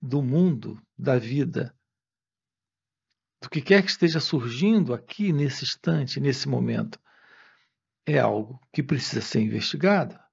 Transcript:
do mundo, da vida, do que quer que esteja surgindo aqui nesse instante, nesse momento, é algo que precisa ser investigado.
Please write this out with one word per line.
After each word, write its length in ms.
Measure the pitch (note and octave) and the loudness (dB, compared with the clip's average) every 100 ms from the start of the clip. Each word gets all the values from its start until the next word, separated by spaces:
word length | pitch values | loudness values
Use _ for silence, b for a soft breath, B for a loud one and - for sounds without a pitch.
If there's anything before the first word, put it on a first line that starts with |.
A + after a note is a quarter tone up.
do 200 | C3+ C#3+ | -4 -2
mundo, 600 | B2+ D3 F#3 B2+ A2 G#2+ _ - | 0 2 2 2 -6 -16 _ -6
da 200 | C3 B2+ | 0 0
vida, 580 | A2+ C#3 E3+ - B2+ - _ _ _ _ _ _ _ _ _ _ _ _ _ _ _ _ | 0 -2 -2 -2 -6 -10 _ _ _ _ _ _ _ _ _ _ _ _ _ _ _ _
do 80 | - | -8
que 120 | D#3 | -8
quer 200 | C3 G3 | 4 4
que 60 | F#3+ | 4
esteja 300 | - F3 D#3 | 2 2 2
surgindo 760 | - D3 A#2+ A#2+ G3 A3 C#3 | 0 -2 -2 0 4 4 2
aqui 400 | A#2+ - - G#3 | -2 -6 -4 0
nesse 300 | D3 C#3+ - | 2 0 -2
instante, 560 | C3+ - - E3 C3 C#3 | -8 -4 -2 0 -2 -2
nesse 280 | C#3 C3 C#3 | -2 -2 -2
momento, 520 | B2 A#2 A2+ A2 - b b b b b b b _ _ _ - | -2 0 -2 -4 -10 b b b b b b b _ _ _ 0
é 140 | D3 | 2
algo 400 | A2+ G#2+ G#2+ C3 _ | 4 0 -4 -12 _
que 120 | - | -6
precisa 380 | C3 D3 - A#2 | -2 -2 -2 -6
ser 200 | - A2+ | -2 0
investigado. 800 | A2 A2 - D3 F#3 G3+ C3 - _ | 0 -2 -4 0 2 2 0 -8 _